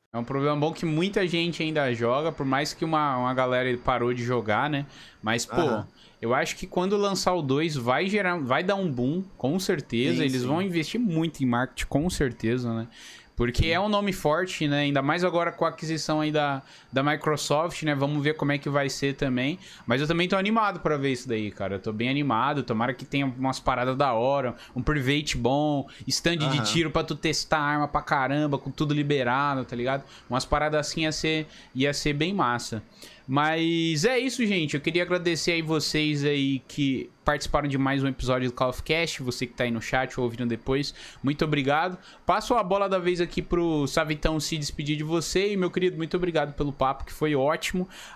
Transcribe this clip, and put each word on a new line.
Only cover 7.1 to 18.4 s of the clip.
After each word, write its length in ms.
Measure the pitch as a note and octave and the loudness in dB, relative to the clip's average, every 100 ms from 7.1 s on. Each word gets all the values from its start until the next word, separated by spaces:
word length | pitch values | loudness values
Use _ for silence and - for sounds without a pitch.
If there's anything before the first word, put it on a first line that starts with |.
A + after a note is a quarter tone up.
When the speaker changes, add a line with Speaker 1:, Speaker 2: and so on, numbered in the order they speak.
| F#3+ F#3+ | 0 0
Speaker 1:
o 80 | F3+ | 0
dois 340 | C#3 C#3 E3 D3 | 2 2 0 0
vai 300 | A#2 C#3 F#3+ | 0 2 2
gerar, 280 | G#3 F#3 F3 | 0 0 0
vai 260 | B2 C#3 | 0 0
dar 100 | F#3 | 2
um 160 | G3 F3+ | 0 0
boom, 320 | A#2+ B2 F3 F#3+ - | 0 0 0 -4 -4
com 200 | B2+ F#3 | -2 0
certeza. 560 | F#3 D#3+ - A#2 C#3 E3 | 0 -2 0 0 2 2
Speaker 2:
Sim, 80 | |
Speaker 1:
Eles 160 | C#3+ C3 | 2 0
Speaker 2:
sim. 80 | B2 | 0
Speaker 1:
vão 120 | D#3+ | 0
investir 380 | F#3+ E3+ D3 A3 | 0 -2 -2 0
muito 460 | A#3 D#3+ E3 - | 0 0 0 0
em 20 | B2+ | 0
marketing, 400 | A#2+ C3 - - | 2 0 -4 -2
com 240 | C#3 F3 | 0 0
certeza, 640 | - C3+ A2 A2 B2 A#2+ | 0 0 0 -2 0 -2
né? 140 | A2+ A2+ - - - - - | -4 -6 -12 -20 -20 -10 -2
Porque 260 | A#2+ A#2 | 0 2
Speaker 2:
Sim. 80 | E3 | 2
Speaker 1:
é 100 | E3+ | 2
um 80 | G#3 | 2
nome 240 | G3+ G3+ | 2 0
forte, 560 | F#3+ D3 D#3+ F#3 - D3+ | 0 2 2 0 -2 0
né? 120 | C#3+ | 2
Ainda 200 | C#3+ C#3 | 2 2
mais 240 | C#3 E3+ | 2 2
agora 260 | F3+ F3 E3+ | 2 2 0
com 140 | E3 | 0
a 60 | E3 | -2
aquisição 500 | D#3+ D#3+ D#3+ - D#3 | -2 -6 -4 -2 0
aí 100 | D3+ | 2
da, 300 | D3+ D3 C3+ - - - | 2 2 -2 -8 -20 -6
da 100 | C3 | 0
Microsoft, 800 | C#3+ D3+ D#3 D3 - D3 E3+ - | 0 0 0 0 2 0 0 -2
né? 100 | D3+ | -2
Vamos 280 | C#3 C#3 D3+ | 0 0 2
ver 120 | C#3+ | 0
como 180 | D3+ | 0